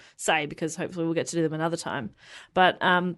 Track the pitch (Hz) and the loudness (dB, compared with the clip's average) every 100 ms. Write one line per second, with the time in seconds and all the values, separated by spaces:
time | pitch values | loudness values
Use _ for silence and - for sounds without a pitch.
0 | - - - 160 147 - 165 160 156 180 | -20 -6 0 0 0 -4 -6 -4 -8 -4
1 | 165 165 165 170 160 156 165 165 - 110 | -2 -2 -2 0 0 0 -4 -4 -6 -6
2 | 117 - - - - - 185 - 180 180 | -8 -12 -20 -20 -4 4 4 4 4 4
3 | 180 | 2